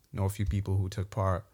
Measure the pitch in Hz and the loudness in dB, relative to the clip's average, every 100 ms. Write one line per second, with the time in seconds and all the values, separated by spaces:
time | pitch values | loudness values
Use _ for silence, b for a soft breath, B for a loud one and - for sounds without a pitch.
0 | _ 92 95 101 98 104 98 98 95 98 | _ -2 -2 0 0 0 2 0 0 -2
1 | 92 - 95 87 - | -4 0 0 0 -4